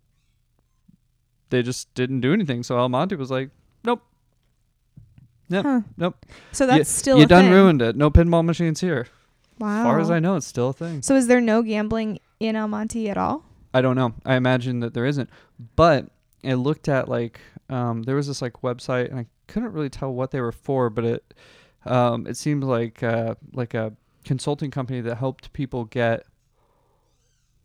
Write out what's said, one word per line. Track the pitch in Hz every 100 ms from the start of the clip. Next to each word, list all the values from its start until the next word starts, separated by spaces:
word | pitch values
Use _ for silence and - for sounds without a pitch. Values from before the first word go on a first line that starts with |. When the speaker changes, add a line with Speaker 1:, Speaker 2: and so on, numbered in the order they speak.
| _ _ _ _ _ _ _ _ _ _ _ _ _ _ _
Speaker 1:
they | 127
just | 120 127 -
didn't | - 127 135
do | 127
anything. | 208 151 120
So | 120 123
El | 127
Monte | 123 185 175
was | 131
like, | 131 135 _ _ _
"Nope. | 226 240 _ _ _ _ _ _ _ _ _ - - _ - _ -
Yep. | 185
Speaker 2:
Huh. | 285 254 208 -
Speaker 1:
Nope. | 127 - - - -
Speaker 2:
So | -
Speaker 1:
You, | 262
Speaker 2:
that's | 160 143
still | - 269 170
Speaker 1:
you |
Speaker 2:
a | 151
Speaker 1:
done | 175 185
Speaker 2:
thing. |
Speaker 1:
ruined | 185 196 147
it. | 117 113
No | 147
pinball | 170 170 170
machines | 165 165 170 151
here." | 185 143 123 _ _ _ _ -
Speaker 2:
Wow. | 214 208
Speaker 1:
As |
far | 120 156
as | 165
I | 170
know, | 170 180
it's | -
still | - 123
a |
thing. | 139 165 156
Speaker 2:
So | 123 269
is | 240
there | 247
no | 233 220
gambling | 226 214 214 226 220 196 - _
in | 220 220
El | 214
Monte | 214 220 233 220
at | 196
all? | 185 302 - _ _
Speaker 1:
I | 131
don't | 127 127
know. | 123 -
I | - 131
imagine | 127 127 127 123
that | 117
there | 120 127
isn't. | 143 117 - _ - 117 -
But | 165 139 - _ _ _
I | 135
looked | 127 127 156 -
at, | 135 -
like, | 120 117 - - - -
um, | 131 120 113
there | 117 139
was | 143
this, | 135
like, | 123 -
website, | 127 123 - 127 123
and | 127
I | 117 _ -
couldn't | 208 233
really | 165 143
tell | - 135
what | 123 131
they | 139
were | 120
for, | - - 135 120
but | 107
it, | 117 120 - _ - - _ _ -
um, | 123 120 117 -
it | 123
seemed | 151 147
like, | 135 117 117 -
uh, | 120 113 113 113 143
like | 131 120
a | 117 110 107 _ _
consulting | - 135 - 147 151
company | 139 123 127
that | 117 113
helped | 131 135 -
people | - 135 127
get | 110 127 117 113 - _ _ _ _ _ _ _ _ _ _ _ _ _